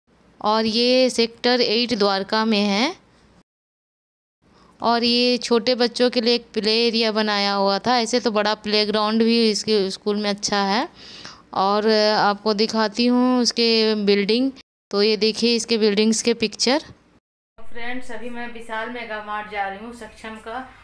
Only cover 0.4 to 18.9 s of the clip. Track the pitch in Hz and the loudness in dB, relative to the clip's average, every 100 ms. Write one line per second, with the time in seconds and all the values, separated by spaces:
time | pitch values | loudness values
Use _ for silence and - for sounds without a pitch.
0.4 | 208 220 220 220 247 254 254 240 233 - | 0 0 0 2 2 4 4 2 -2 0
1.4 | 240 254 254 214 240 233 202 190 196 220 | 0 2 2 0 0 0 0 0 -2 -2
2.4 | 220 208 208 196 277 370 _ _ _ _ | 2 2 2 0 -2 -4 _ _ _ _
3.4 | _ _ _ _ _ _ _ _ _ _ | _ _ _ _ _ _ _ _ _ _
4.4 | _ _ _ - 220 233 240 240 247 247 | _ _ _ -4 0 0 2 2 2 0
5.4 | - 233 254 240 240 233 247 247 226 240 | 0 0 2 0 0 0 0 0 0 0
6.4 | 233 220 202 226 233 220 226 214 214 202 | -2 -4 0 2 2 2 0 0 0 0
7.4 | 202 202 196 196 226 247 220 247 233 214 | 0 0 0 0 0 0 2 0 0 0
8.4 | 202 214 208 208 208 214 214 220 226 233 | 0 -2 -2 0 0 0 0 2 2 4
9.4 | 226 208 - 214 190 - 208 208 208 202 | 2 0 0 0 0 -4 -4 -2 -2 -4
10.4 | - 202 196 208 311 - - - - - | -2 0 0 0 -2 -8 -20 -20 -20 -20
11.4 | - - 196 208 214 214 214 214 190 202 | -10 -2 0 2 2 2 2 2 2 0
12.4 | 214 202 220 220 214 208 240 247 254 254 | -2 0 0 0 -2 0 2 2 2 2
13.4 | 233 - 233 226 220 214 202 202 202 233 | 0 0 2 2 2 2 2 2 2 0
14.4 | 269 262 - _ - 202 214 208 214 220 | 0 -4 -18 _ -6 0 2 2 0 0
15.4 | 233 233 220 226 214 202 220 220 233 233 | 0 0 0 0 2 2 2 2 0 0
16.4 | 214 - - 285 - - _ _ _ _ | -2 -2 0 0 -2 -20 _ _ _ _
17.4 | _ - - 233 240 254 247 220 240 240 | _ -12 -6 -6 -6 -6 -8 -8 -10 -10
18.4 | 240 233 226 220 226 | -12 -14 -10 -8 -8